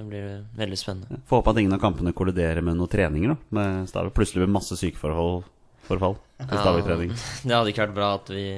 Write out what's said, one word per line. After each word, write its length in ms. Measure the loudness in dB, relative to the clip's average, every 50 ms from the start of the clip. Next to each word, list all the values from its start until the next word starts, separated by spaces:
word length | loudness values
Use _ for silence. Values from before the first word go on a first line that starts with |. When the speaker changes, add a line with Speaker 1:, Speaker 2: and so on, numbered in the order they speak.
| -10
Speaker 1:
blir 140 | -10 -10 -10
det 240 | -8 -8 -10 -10 -12 -12 -8
veldig 200 | -6 -6 -4 -4
spennende. 300 | -4 -4 -6 -6 -8 -8 -10
Speaker 2:
Ja. 80 | -10 -10 -2
Får 140 | 2 2 4 6
håpe 60 | 6
at 80 | 4
ingen 160 | 6 4 4 4
av 60 | 4
kampene 340 | 2 2 2 2 0 0 0
kolliderer 480 | 0 0 0 2 2 2 2 2 0 0
med 120 | 0 0
noen 120 | 0 0 0
treninger, 400 | 2 2 2 2 2 2 2 0
da. 80 | 0 -2 -4 -4
Med 360 | -2 0 0 0 -2 -2 -4 -4
Stabæk. 240 | -4 -4 -2 0 2
Plutselig 280 | 2 2 2 2 2 2
blir 20 |
det 60 | 4 2
masse 220 | 2 0 -4 -4
sykeforhold, 680 | -4 -4 -4 -4 -4 -4 -2 0 0 0 0 0 -2 -6 -10 _ _ _ _ _ _ -6
forfall 300 | -4 -2 0 0 0 -2 -4 -10 _ _ -12
i 60 | -8 -4
Speaker 1:
Ja, 100 | -2 2 2
Speaker 2:
Stabæk-trening. 460 | 4 4 2 2 0 0 0 -2 -4 -6 -6 -8 -10
Speaker 1:
<laughs> 140 | -10 -6 -2
det 120 | 2 2
hadde 160 | 2 2 2 0
ikke 140 | 0 -2
vært 80 | -2 0
bra 180 | 0 0 0 0
at 120 | -2 -4 -6
vi 140 | -8 -6 -6 -6 -6